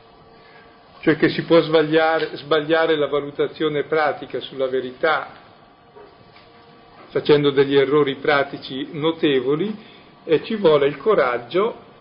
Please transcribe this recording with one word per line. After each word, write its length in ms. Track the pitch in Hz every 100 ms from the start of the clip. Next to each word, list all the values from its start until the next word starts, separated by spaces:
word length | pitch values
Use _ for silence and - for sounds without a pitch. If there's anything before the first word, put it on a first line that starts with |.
| - - - - - - - - - -
cioè 160 | 165 151
che 140 | 156
si 140 | -
può 180 | - 165
sbagliare, 760 | 151 160 151 160 160 160 156 143
sbagliare 580 | 143 156 147 160 165 156
la 120 | 139
valutazione 800 | 143 143 147 139 - 156 147 139
pratica 540 | 156 147 127 131 127
sulla 280 | - 135 131
verità, 600 | 131 127 127 160 143 - - - - _ _ _ - - - - - - - - - - - -
facendo 420 | 143 - 147 143
degli 260 | 135 139 139
errori 420 | 135 147 135 135
pratici 720 | 156 143 139 147 - 135 147
notevoli, 840 | 156 160 165 156 131 123 151 202 214 - - - -
e 200 | - 147
ci 140 | - 220
vuole 280 | 175 147 139
il 120 | 147
coraggio 920 | 220 190 131 120 - 180 220 - - -